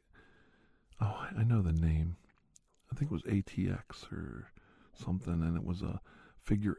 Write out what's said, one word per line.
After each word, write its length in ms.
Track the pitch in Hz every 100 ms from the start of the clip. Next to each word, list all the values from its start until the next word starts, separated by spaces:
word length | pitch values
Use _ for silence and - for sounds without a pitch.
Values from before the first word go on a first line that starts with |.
| _ - - - _ _ _ _ _ -
oh, 60 | 104
I, 320 | - - 190
I 40 |
know 200 | 113 113
the 100 | 90
name. 440 | 80 82 78 82 85 _ _ _ - _ _ _
I 40 | -
think 140 | 143
it 40 |
was 120 | 85 -
A 160 | 98
T 260 | - - 92
X 380 | 92 - - -
or 400 | - - - - - - - -
something, 480 | - - 92 - 85
and 160 | 82 85
it 60 |
was 180 | - 87
a 180 | - - - - - -
figure 400 | - 104 104